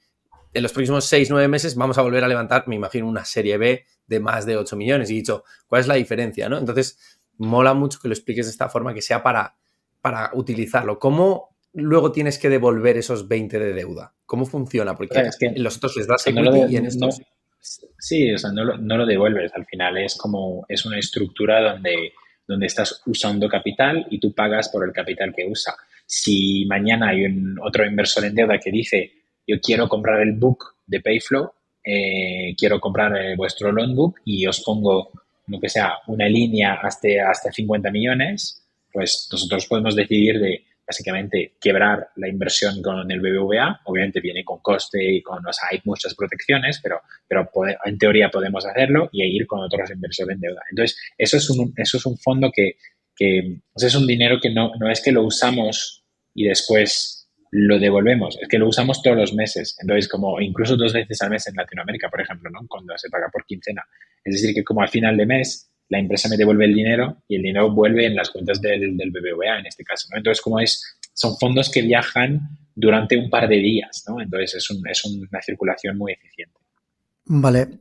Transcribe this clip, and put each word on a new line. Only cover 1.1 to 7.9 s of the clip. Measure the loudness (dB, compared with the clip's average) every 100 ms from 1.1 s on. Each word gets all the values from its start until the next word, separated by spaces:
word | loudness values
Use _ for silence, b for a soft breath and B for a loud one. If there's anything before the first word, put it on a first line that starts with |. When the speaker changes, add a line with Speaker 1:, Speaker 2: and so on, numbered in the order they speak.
| 4 4
Speaker 1:
nueve | 4 2
meses | 2 -2
vamos | -2 0 2
a |
volver | 2 2
a | 2
levantar, | 0 2 0 0
me | -4
imagino, | -4 -4 -4
una | -4
serie | -4 -2 0 2
B | 2 0 -4 _ -6
de | -4
más | -2 -2
de | -2 -4
ocho | -4 -4
millones". | 0 0 0
Y |
he | -4
dicho, | -4 -6 b b _
"¿Cuál | 0
es | 2
la |
diferencia?", | 2 0 -2 -4 -4 -4
¿no? | -4
Entonces, | -2 -2 -2 -6 _ _ _ -8
mola | 0 4 4
mucho | 4 0